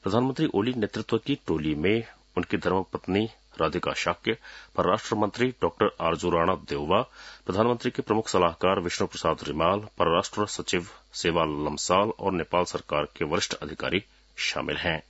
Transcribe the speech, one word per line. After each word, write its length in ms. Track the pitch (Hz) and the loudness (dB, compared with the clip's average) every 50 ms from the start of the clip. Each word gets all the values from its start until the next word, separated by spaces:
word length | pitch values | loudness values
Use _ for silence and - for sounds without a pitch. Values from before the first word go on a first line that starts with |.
| - | -2
प्रधानमंत्री 460 | 98 98 117 123 135 135 - 160 - - | 0 0 0 0 0 0 0 -2 0 2
ओली 180 | 98 101 123 127 | 2 0 0 0
नेतृत्व 440 | 123 104 98 - 107 110 - 117 | -2 -2 -2 -2 -6 -2 0 -2
की 180 | 113 - - 143 143 _ | -2 0 -2 -4 -4 _
टोली 280 | - 85 78 76 78 76 | -2 -2 0 0 0 -2
में 280 | 73 78 95 107 117 113 - - _ _ _ _ | 0 2 2 2 2 -2 -6 -18 _ _ _ _
उनकी 200 | 90 85 - - | -6 -4 -2 -4
धर्मपत्नी 720 | 92 - 90 90 95 92 _ - 92 - - 92 101 110 113 - _ _ _ - - | -2 0 0 0 0 -2 _ -8 -8 -4 0 0 0 0 0 -4 _ _ _ -2 0
राधिका 320 | 80 80 - 87 - - 67 | 0 0 0 0 -2 -2 -4
शाक्य, 440 | - - 85 87 - _ 113 113 - - - - - - - _ | -2 -2 -2 -2 -2 _ -4 -4 -4 -6 -18 -18 -18 -20 -8 _
परराष्ट्र 400 | - 87 85 95 110 - - 117 | 0 2 2 2 2 0 -2 0
मंत्री 320 | 107 107 101 - - 123 127 123 _ | 0 0 0 2 0 0 0 0 _
डॉक्टर 280 | - 85 - - 107 101 - - | -2 -2 2 2 0 0 2 0
आरजू 280 | 85 82 82 78 87 87 | 0 0 0 2 0 2
राणा 240 | 82 85 82 92 92 76 73 - | 2 4 4 2 2 0 -4 -6
देववा, 320 | - 71 73 78 92 107 131 - - - - - - - _ | -4 -4 0 2 2 2 2 -2 -8 -20 -20 -20 -20 -14 _
प्रधानमंत्री 460 | - 90 98 113 120 123 117 - 123 | -2 0 2 4 2 2 0 -2 -4
के 100 | - - | -4 -4
प्रमुख 260 | - - 107 110 110 - | -2 0 0 0 0 2
सलाहकार 500 | - 95 90 85 82 - - 90 95 98 | 2 4 4 4 2 2 2 2 2 2
विष्णु 280 | 85 87 - - 101 | 0 -2 -2 -2 -4
प्रसाद 300 | 87 - - - 82 78 - - | -4 -4 -2 0 0 0 0 -4
रिमाल, 360 | 73 71 76 80 87 95 104 107 104 _ | -6 -2 2 2 2 2 0 -2 -8 _
परराष्ट्र 480 | - 92 82 82 87 - - - - 104 | 0 2 4 4 2 0 0 -2 -4 -4
सचिव 420 | 107 - - 110 - - 90 85 - - - _ _ - | -4 -4 -8 -4 -2 -2 -2 -2 -6 -16 -20 _ _ -12
सेवा 300 | - - 87 82 85 82 | -2 -2 0 2 2 2
लमसाल 680 | 78 76 73 76 73 76 73 - - 90 95 101 110 - - | 0 0 -2 -2 -4 -4 -4 0 2 4 4 4 2 -2 -2
और 140 | - 98 95 | -2 -2 -2
नेपाल 320 | 87 80 - - 90 90 | -2 -2 0 0 0 0
सरकार 420 | - - - - - 73 73 76 - _ | 0 -4 -8 -6 -2 -2 -2 -2 -2 _
के 80 | - 82 | -6 -4
वरिष्ठ 280 | 76 78 87 - - - | -2 0 -2 -2 -4 -6
अधिकारी 500 | - - 76 - - - 65 87 95 - _ _ _ _ _ _ | -8 -8 -10 -8 -4 -4 -2 -2 -2 -4 _ _ _ _ _ _
शामिल 400 | - - - - - 67 71 73 | -6 -6 -4 -2 -2 -2 -2 -4
हैं। 240 | 76 - 90 82 78 - _ | -2 0 0 -2 -2 -4 _